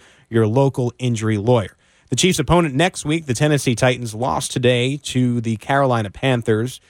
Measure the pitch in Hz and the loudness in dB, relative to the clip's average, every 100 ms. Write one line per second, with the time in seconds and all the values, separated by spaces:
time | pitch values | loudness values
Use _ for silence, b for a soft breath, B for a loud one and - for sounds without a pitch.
0 | b b b 117 110 117 139 135 120 - | b b b 2 2 4 2 0 -4 -2
1 | 123 113 110 107 110 120 92 - b b | -2 -2 0 0 2 2 0 -10 b b
2 | b 127 185 180 131 170 165 131 180 - | b 0 0 0 2 2 2 2 0 -2
3 | 147 165 151 110 151 143 - 113 131 127 | -4 -4 -2 0 0 2 0 0 0 0
4 | 120 107 131 151 - 143 120 123 127 143 | -4 -6 -4 -4 -4 0 2 2 0 -4
5 | - 127 123 120 113 110 - 139 139 117 | -4 0 0 0 -2 -4 -2 0 2 0
6 | 101 - 135 123 113 107 123 - b | -2 -4 0 0 0 0 -2 -8 b